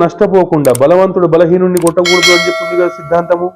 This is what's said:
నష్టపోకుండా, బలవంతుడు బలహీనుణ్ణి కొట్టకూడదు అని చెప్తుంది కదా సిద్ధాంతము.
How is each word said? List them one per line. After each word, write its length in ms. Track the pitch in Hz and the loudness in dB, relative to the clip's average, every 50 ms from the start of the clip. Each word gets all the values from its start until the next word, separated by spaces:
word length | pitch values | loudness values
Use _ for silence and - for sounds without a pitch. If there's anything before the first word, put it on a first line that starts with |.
నష్టపోకుండా, 720 | 170 170 - - 208 175 190 190 175 - 165 151 139 127 117 120 | 0 -2 0 -2 -2 2 2 0 0 0 0 0 2 0 2 2
బలవంతుడు 460 | 135 151 175 185 190 190 175 185 175 | 2 2 4 2 2 0 0 0 0
బలహీనుణ్ణి 520 | 160 160 165 175 160 180 185 185 185 180 175 | 2 2 2 2 2 2 0 0 0 0 0
కొట్టకూడదు 500 | 165 165 160 180 175 175 180 180 180 180 180 | 0 0 0 0 0 0 0 0 2 2 2
అని 120 | 170 175 | 0 0
చెప్తుంది 300 | 175 - - - - 175 | -2 -4 -6 -6 -4 -2
కదా 160 | 180 175 170 - | -2 -2 -2 -4
సిద్ధాంతము. 520 | - 151 147 170 170 170 180 175 170 180 180 - | -8 -6 -4 -2 -2 0 -2 -2 -2 -4 -6 -10